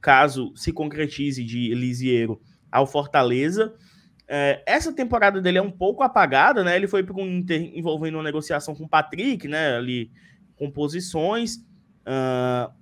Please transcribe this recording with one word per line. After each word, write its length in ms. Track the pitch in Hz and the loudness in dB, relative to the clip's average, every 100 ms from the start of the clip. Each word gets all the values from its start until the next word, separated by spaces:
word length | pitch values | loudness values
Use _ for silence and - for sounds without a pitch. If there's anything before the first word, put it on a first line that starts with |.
caso 500 | 147 131 143 127 120 - | 4 6 6 2 -8 -8
se 160 | 165 | -8
concretize 720 | 156 151 151 147 - 143 131 | -4 -6 -4 -6 -4 -6 -4
de 280 | 117 120 117 | -6 -4 -2
Elisiero 720 | 120 127 123 127 120 113 104 _ _ - | -2 -4 -4 0 0 0 -4 _ _ -2
ao 140 | 127 139 | 0 2
Fortaleza. 920 | 147 143 147 123 123 151 202 220 - _ _ _ _ - | 0 0 2 2 2 0 0 -2 -4 _ _ _ _ -6
É, 360 | 143 143 143 - | -2 0 0 0
essa 280 | 277 330 | 0 0
temporada 480 | 269 247 233 202 196 | -4 -2 4 4 4
dele 160 | 180 180 | 2 2
é 40 | |
um 100 | 202 | 0
pouco 320 | - 185 240 | -2 -2 2
apagada, 600 | 254 214 160 135 196 247 | 2 4 4 6 6 6
né? 120 | 180 180 | 2 2
Ele 120 | 196 | 0
foi 160 | 196 | -2
pro 160 | 185 190 | -2 -4
Inter 380 | 190 180 180 160 165 170 | -4 -2 -2 -2 -4 -6
envolvendo 400 | 165 156 160 156 | -4 -2 -4 -6
uma 80 | |
negociação 520 | 156 151 151 147 160 147 | -4 -4 -4 -6 -6 -12
com 80 | 156 | 2
o 40 | |
Patrick, 580 | 156 151 170 262 214 139 | 2 2 -2 -2 -2 -4
né? 300 | 151 151 120 | -2 0 0
Ali, 340 | 123 123 113 - _ _ _ - | -2 -4 -6 -12 _ _ _ -10
com 140 | 143 | -10
posições. 960 | 143 147 170 180 160 170 233 233 - - _ _ _ - | -4 -4 -4 -6 -2 -2 0 -4 -8 -16 _ _ _ -8
Ah, 640 | 131 131 127 127 123 117 - | -4 -2 0 0 -2 -4 -10